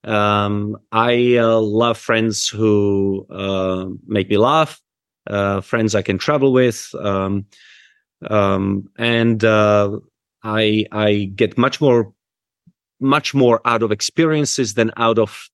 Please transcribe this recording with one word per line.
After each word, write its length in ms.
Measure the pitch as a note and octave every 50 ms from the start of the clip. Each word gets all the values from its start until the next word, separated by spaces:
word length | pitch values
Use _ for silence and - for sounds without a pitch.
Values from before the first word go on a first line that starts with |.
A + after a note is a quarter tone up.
Um, 760 | - A2+ A2 G#2+ G#2 G#2 G#2 G#2 G2+ G2+ G#2 G#2 G#2 G#2 G#2+ - _ _
I, 440 | - A2 A2+ A#2+ A#2+ A#2+ B2 B2 B2
uh, 220 | A#2+ A#2 A2+ A2+ A2+
love 400 | A2 G#2 G#2 A2+ A#2 A#2 A2+ -
friends 500 | - - A#2 A2+ A2 A2+ G#2 - - -
who, 800 | - G#2 A2 G#2+ G#2 G#2 G2+ G2+ G2+ G2 G2 G2 G2 G2 - _
uh, 560 | - F#2+ G2 G2 G2 F#2+ F#2+ F#2+ F#2 F#2 F#2 F#2+ - - _
make 240 | - G#2+ G2+ F#2+ F#2+
me 80 | G#2 G2+
laugh, 420 | A2 B2+ D3 D#3+ D#3 D3 - _ _ _ _ _ _ _ _ _ _
uh, 340 | - G2+ G2+ G2+ G2 G2 G2
friends 340 | F#2+ - - A#2 A2 G#2+ G2+
I 60 | G#2
can 160 | F#2 - G2
travel 380 | F#2 - - D3 D3 C3+ C#3 B2+
with. 400 | B2+ B2+ B2 A2 - - - - -
Um, 460 | - G#2 G2 G2 F#2+ F#2+ G2+ G2+ G2 G2+ _ _ _ - - - _ _ _ _ _ _ _ _ -
um, 600 | - G#2+ G#2+ G2+ G2 G2 F#2+ G2 G2 G2 G2 G2 - _
and, 480 | - A#2 A#2 A#2+ A#2 A#2 A#2 A#2 A2 A2
uh, 540 | A2+ A2 G#2+ G#2+ G#2 G#2 G#2 G#2 G2+ G2+ - - _ _ _ _ _ _ _
I, 440 | - A2 G#2+ A2 A2 G#2+ G#2+ G#2+ G#2+ -
I 400 | - G#2+ G#2+ G#2 G#2 G#2 G2+ F#2+ G2
get 240 | F#2+ A2+ G2+ - -
much 240 | A#2+ C3+ - -
more, 320 | D#3 C#3 B2 A#2+ A2+ G#2 _ _ _ _ _ _ _ _ _ _ _ _ _ _ _ _ _ _
much 360 | B2+ C3+ C#3 D3+ - - -
more 260 | C#3 B2+ B2 A#2 A2 _
out 160 | A#2+ A#2 A2+
of 100 | A2+ G#2+
experiences 800 | G#2+ G#2 - - _ - E3 D#3+ D#3 D3+ D3 C3+ - - C3 G#2
than 180 | G#2 A#2 A2+ A2+ -
out 220 | - A#2 A2+ A#2 G#2+
of 320 | A2 G#2+ - - - -